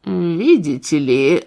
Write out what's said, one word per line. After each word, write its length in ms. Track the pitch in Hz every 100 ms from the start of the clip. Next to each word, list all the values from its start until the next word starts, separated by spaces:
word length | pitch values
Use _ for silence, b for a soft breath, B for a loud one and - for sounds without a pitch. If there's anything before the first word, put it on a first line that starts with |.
| -
Видите 920 | 185 175 165 262 311 147 135 - 151
ли, 460 | 135 127 135 175